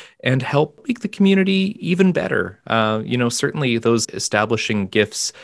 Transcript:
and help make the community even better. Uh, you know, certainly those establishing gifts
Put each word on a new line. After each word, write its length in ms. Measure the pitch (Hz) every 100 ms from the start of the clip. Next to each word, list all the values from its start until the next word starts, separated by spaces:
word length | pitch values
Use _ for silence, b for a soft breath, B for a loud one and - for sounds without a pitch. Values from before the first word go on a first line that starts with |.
| B B
and 200 | 123 131
help 420 | 123 143 156 - -
make 120 | 233
the 80 | 196
community 680 | - 196 190 190 190 190 -
even 320 | 165 180 190
better. 500 | 160 - 101 92 101 -
Uh, 340 | 113 110 110
you 140 | 110 123
know, 100 | 120
certainly 520 | - 139 151 135 113
those 260 | 117 117 -
establishing 760 | - - 104 110 113 - 107 95
gifts 480 | 110 104 - - -